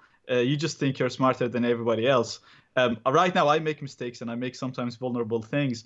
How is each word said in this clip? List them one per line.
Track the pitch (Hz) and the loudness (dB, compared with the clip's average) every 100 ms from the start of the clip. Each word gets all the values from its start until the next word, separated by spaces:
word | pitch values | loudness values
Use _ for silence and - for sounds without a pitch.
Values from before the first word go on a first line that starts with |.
| _ _ - | _ _ -2
uh, | 123 | 0
you | 123 147 | 2 0
just | 147 - | -2 -2
think | 143 135 | -2 0
you're | 127 | -2
smarter | - 131 123 123 | 0 0 2 0
than | 117 120 | 0 0
everybody | 117 117 110 123 | 0 0 2 4
else. | 131 113 - _ - _ - | 2 2 -6 _ -20 _ 2
Um, | 123 113 135 | 2 2 2
right | 147 185 | 4 4
now, | 180 147 | 4 4
I | 160 | 2
make | 156 151 | 0 -6
mistakes | 139 - 123 120 | -8 -10 -10 -8
and | 117 | -8
I | 120 | -6
make | 127 | -6
sometimes | - 131 127 120 117 | -6 -8 -4 -6 -4
vulnerable | 127 120 117 117 | -4 -4 -2 -4
things, | 110 143 139 113 | -2 -2 -2 -4